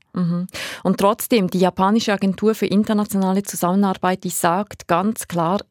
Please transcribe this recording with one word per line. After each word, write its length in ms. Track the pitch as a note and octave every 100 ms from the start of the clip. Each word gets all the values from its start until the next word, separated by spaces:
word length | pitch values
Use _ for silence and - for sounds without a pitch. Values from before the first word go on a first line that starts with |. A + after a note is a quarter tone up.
| _
Mhm. 340 | - F3 F3 F3+ - - -
Und 140 | F#3 F#3+
trotzdem, 520 | G3 A#3 - A#3+ F3+
die 80 | F3+
japanische 540 | F3+ - F#3+ A3+ A3
Agentur 420 | G3 G3 F3+ G#3
für 120 | G#3+ G#3
internationale 760 | G3 G#3+ G#3+ G#3 G3 F#3+ F#3+
Zusammenarbeit, 800 | G3+ - F3 F#3+ G3 F#3 F#3 F#3
die 80 | F#3
sagt 560 | - F3 F3 G#3 - -
ganz 400 | E3+ G3 A3+ -
klar, 320 | F3 E3 G3+ -